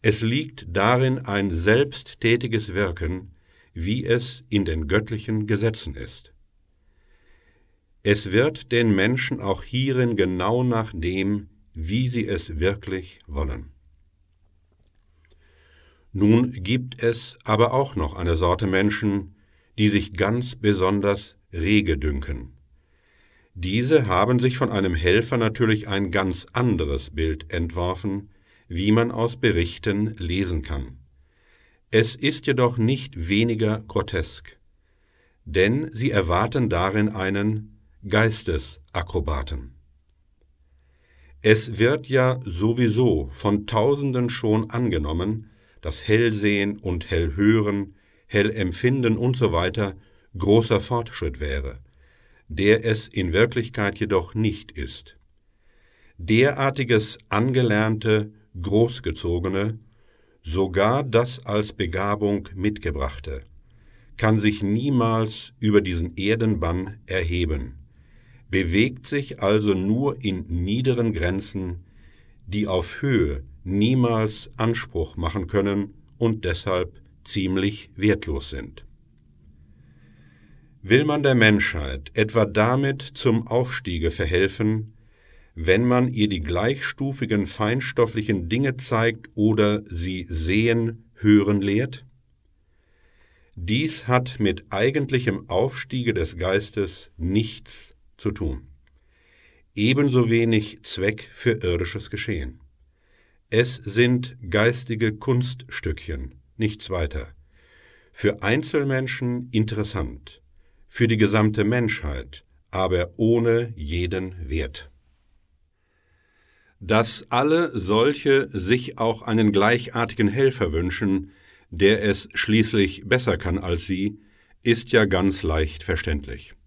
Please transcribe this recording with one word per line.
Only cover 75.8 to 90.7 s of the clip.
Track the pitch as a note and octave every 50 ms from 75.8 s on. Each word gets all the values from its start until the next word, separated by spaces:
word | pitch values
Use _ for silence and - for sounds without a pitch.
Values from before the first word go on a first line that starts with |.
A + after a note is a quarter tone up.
| G2+ G2+ - - - - -
und | - A#2+ A2+ A2 A2 -
deshalb | F2+ F2 - - G2+ F#2 F2+ F2+ F2+ - - - _ - _ _
ziemlich | - - G#2 F#2+ F2+ F#2 F#2+ F#2+ G#2 G#2 - - - -
wertlos | - F#2+ G#2+ G2+ - - - D2+ C#2 C#2 -
sind. | C#2+ C2+ - - - - - - - _ _ _ _ _ _ _ _ _ _ - - _ - _ - _ - _ _ _ - - - _ - - _ _ - _ - - - _ _ _
Will | - - A2 C3 D3+
man | D#3 D3 D3 C#3
der | C#3 C3
Menschheit | A#2+ A2 A2 G#2+ G2+ G2+ - - E2 D2 C2+ C2 C2+ C#2+ - -
etwa | - G#2+ G#2+ - A#2 G#2+
damit | G#2 G#2+ G#2+ G#2+ A#2 B2+ C3+ C#3 C#3 C#3 C#3 -
zum | - - - - B2+ A2+ A2+ A2+
Aufstiege | - A2+ B2 B2 B2 - - - F#2 F2 E2 D#2 E2
verhelfen, | - - F#2 D#2+ F2+ F2+ F#2+ F#2+ - - A2 G#2+ A2 A2 A2 A2 - - _ _ _ _ _ _ - - - _ _
wenn | E2 D#2+ E2+ F#2 G#2 A#2+
man | B2 B2 B2 B2+ B2
ihr | B2 A2 G#2 G#2
die | G2 F2
gleichstufigen | D#2 F2 F2 F2+ G2+ A#2+ C#3 C#3 - - - - C#3 C3+ C3+ - B2+ G#2+ A2 G2+ G2
feinstofflichen | - - - A2 G#2+ A#2+ C3+ B2+ - - - A#2+ A2 A2 A2+ G#2 G#2+ G#2+ F#2+ E2+ E2
Dinge | G#2 A#2+ C#3 C#3 C3
zeigt | C3 - - B2 A2+ A2+ A#2 A#2 A#2 - - _
oder | - G#2 G#2+ A2 G#2+ G#2 G#2 G#2 G#2 G#2
sie | - E2+ E2+ E2 F#2 F#2 F2+ F2 -
sehen, | E2+ D#2 D#2 E2 F#2+ G#2+ A2+ A#2